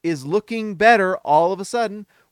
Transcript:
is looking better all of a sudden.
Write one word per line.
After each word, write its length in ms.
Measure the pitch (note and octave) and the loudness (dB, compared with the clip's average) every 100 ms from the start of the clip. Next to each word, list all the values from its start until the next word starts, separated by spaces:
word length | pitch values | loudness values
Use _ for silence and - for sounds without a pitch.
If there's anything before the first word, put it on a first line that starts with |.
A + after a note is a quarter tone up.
is 240 | E3 D3+ C3+ | -6 -6 -2
looking 480 | G3+ - A3+ G#3+ | -4 -4 -8 -8
better 440 | E3+ A3 A3+ F#3 F#3 | 2 4 4 2 -2
all 340 | - D3+ F3 | 2 2 2
of 80 | F#3+ | -2
a 40 | |
sudden. 420 | G3 A#3+ A3 G#3 G3+ _ _ | -6 -4 -4 -6 -18 _ _